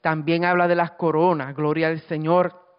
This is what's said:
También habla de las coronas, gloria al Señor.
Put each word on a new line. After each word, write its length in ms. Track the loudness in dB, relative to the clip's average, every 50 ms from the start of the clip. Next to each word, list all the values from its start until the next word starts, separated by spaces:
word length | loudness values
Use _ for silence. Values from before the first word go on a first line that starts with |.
También 420 | -2 -2 -2 -2 -2 -2 0 0 2
habla 240 | 0 2 2 2
de 80 | 2 2
las 160 | 0 0 -4
coronas, 640 | -4 -4 -2 0 2 2 2 2 2 0 -4 -8 -6
gloria 320 | -4 -2 -2 0 0 -2
al 140 | -2 -2 -6
Señor. 600 | -8 -8 -8 -4 0 2 2 2 2 0 -4 -12 _ _ _